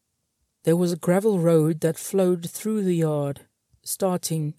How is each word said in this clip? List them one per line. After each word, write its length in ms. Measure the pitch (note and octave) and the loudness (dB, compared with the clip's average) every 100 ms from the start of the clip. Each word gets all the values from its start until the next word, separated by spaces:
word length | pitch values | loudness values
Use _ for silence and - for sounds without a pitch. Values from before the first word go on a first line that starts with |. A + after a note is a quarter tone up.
| _ _ _ _ _ _ | _ _ _ _ _ _
There 120 | D#3+ E3+ | 0 2
was 160 | F3 | 0
a 40 | F3 | -2
gravel 420 | F3 F#3 A3 F#3+ | 0 2 2 2
road 420 | E3 E3 D#3 D#3 | 4 4 4 0
that 160 | D#3+ D#3+ | -2 -4
flowed 540 | - G3 F3+ F3+ E3+ | -4 0 2 0 -4
through 320 | - G#3+ A3 | -8 -4 -2
the 140 | F#3 E3 | 0 0
yard, 460 | D#3+ D3+ C#3+ C#3 - _ _ _ | 0 0 -2 -6 -14 _ _ _
starting 720 | - - F#3+ F3+ - D#3+ D3+ | -12 -4 -2 -2 -4 -4 -4